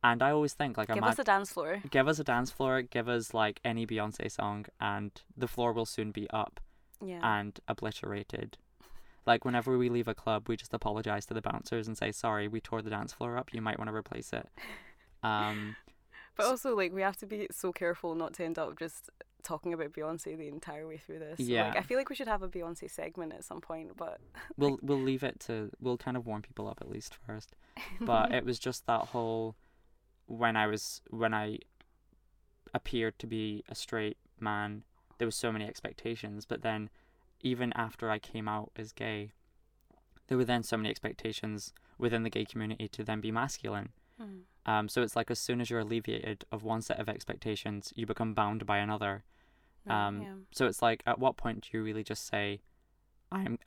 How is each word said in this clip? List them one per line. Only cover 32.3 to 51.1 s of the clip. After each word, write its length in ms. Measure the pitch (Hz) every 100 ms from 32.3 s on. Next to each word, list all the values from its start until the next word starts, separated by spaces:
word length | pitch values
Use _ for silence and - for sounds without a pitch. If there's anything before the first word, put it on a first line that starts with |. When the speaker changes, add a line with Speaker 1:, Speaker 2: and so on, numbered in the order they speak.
| _ _ _ -
Speaker 1:
appeared 440 | 127 - 123 113 -
to 80 | 120
be 360 | 113 107 104 -
a 60 | -
straight 420 | - 117 107 - _ _
man, 440 | 110 104 104 104 - _ _ -
there 100 | 117
were 40 |
so 200 | - 120
many 140 | 110 107
expectations. 800 | - 110 104 113 113 107 104 -
But 160 | 113
then, 280 | 113 107 107 - _ _ _ _
even 300 | 123 123 123
after 360 | 117 113 - 113
I 100 | 107
came 280 | - 113 107
out 240 | 107 107 -
as 160 | 107
gay, 400 | - 113 107 104 - _ _ _ _ _ - _ - -
there 100 | 127
were 80 | 120
then 180 | 120
so 140 | 110 113
many 120 | 107
expectations 840 | 113 110 - 110 107 110 107 - - - -
within 260 | 120 117
the 60 | 113
gay 160 | 107 107
community 420 | 113 107 110 107
to 140 | -
then 180 | 107 110
be 100 | 110
masculine. 580 | 110 139 - 110 104 107 - _ -
Speaker 2:
Hmm. 200 | 214 190 185 _ -
Speaker 1:
Um, 240 | 107 104
so 120 | -
it's 120 | 113 -
like, 140 | 113
as 80 | 117
soon 220 | - 123
as 80 | 117
you're 100 | 117
alleviated 640 | 107 117 110 110 110 104 -
of 120 | 107
one 180 | 110 113
set 180 | 110 -
of 80 | 110
expectations, 840 | 104 - - 113 104 110 104 - -
you 100 | 110
become 280 | - 113
bound 320 | 107 104 110 107
by 120 | 101
another. 460 | 104 107 101 98 - _ _ _ _ - 208
Speaker 2:
Right, 100 | 107 101
Speaker 1:
Um, 140 | 101
Speaker 2:
yeah. 120 | 190 196 190
Speaker 1:
so 140 | - 127
it's 160 | 95
like, 220 | 120 113
at 140 | -